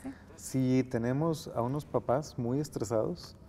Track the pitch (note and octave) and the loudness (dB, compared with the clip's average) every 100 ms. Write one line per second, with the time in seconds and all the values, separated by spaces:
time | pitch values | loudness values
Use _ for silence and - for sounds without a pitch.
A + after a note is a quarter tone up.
0 | C4 - - - - C3+ B2+ C3 B2+ A#2 | -12 -12 -16 -14 -4 0 4 4 4 0
1 | A#2+ C3+ E3 D#3 - - A#2+ D3 - B2 | 0 2 2 0 -2 -2 0 -2 0 0
2 | G#2+ B2+ D3 - A#2+ C3+ D3+ B2+ G#2+ A2+ | 2 2 0 -4 0 0 -2 -4 0 2
3 | - F3 - - | 2 -2 -10 -18